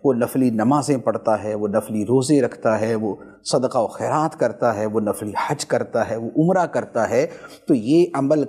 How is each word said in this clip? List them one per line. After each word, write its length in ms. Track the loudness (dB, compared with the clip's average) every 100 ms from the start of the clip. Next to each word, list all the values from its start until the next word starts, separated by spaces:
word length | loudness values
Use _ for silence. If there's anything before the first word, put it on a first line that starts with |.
وہ 100 | 0
نفلی 360 | 2 0 2 2
نمازیں 480 | 2 2 2 2 0
پڑھتا 460 | 0 -2 0 0
ہے، 120 | -2 -2
وہ 120 | 0
نفلی 360 | -2 -2 -4
روزے 380 | 0 2 4 2
رکھتا 400 | 2 0 0 0
ہے، 140 | 0 -2
وہ 200 | -2 -6 -12 -14 -2
صدقہ 260 | 0 0 0
و 100 | -2
خیرات 520 | -2 -2 0 -2 -2
کرتا 360 | -2 0 0 0
ہے، 100 | -2
وہ 140 | 0
نفلی 320 | -2 -2 -6 -6 -4
حج 180 | -4 -2
کرتا 440 | -2 -2 -2 -2
ہے، 60 | -4
وہ 140 | -4 0
عمرہ 280 | 2 2 0
کرتا 440 | -2 -4 -2 0
ہے، 180 | 0 0 -6 -20 -10 0
تو 60 |
یہ 320 | 0 4 2 2
عمل 300 | 0 0 0